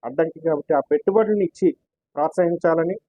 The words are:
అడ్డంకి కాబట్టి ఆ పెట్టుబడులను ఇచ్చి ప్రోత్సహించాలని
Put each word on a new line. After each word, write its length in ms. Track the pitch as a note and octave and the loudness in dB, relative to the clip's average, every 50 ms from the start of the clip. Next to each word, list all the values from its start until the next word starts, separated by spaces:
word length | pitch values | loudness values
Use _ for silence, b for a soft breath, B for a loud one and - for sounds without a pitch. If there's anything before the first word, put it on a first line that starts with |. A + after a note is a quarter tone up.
| - | -12
అడ్డంకి 360 | A#2+ C3 D3+ E3 D#3+ - D#3+ | -8 -2 -2 -2 -2 -2 -6
కాబట్టి 340 | D#3+ E3 D#3 D3 - _ D#3 | -2 -2 -2 -2 -2 _ 0
ఆ 60 | C#3+ | 0
పెట్టుబడులను 640 | - _ D3 D3 - - G3 A3 A3 G#3 G#3+ G#3 G3 | 0 _ -2 0 0 2 2 2 2 2 0 0 -2
ఇచ్చి 280 | E3 _ - - F3 C#3+ _ _ _ _ _ _ _ _ | -4 _ 0 0 0 0 _ _ _ _ _ _ _ _
ప్రోత్సహించాలని 800 | C#3 D3 D#3+ - - F3+ E3+ F3 E3+ - E3+ E3 E3 E3 E3+ F#3+ A3 _ | -4 -4 -2 0 0 0 0 0 0 0 0 0 2 0 -2 -4 -8 _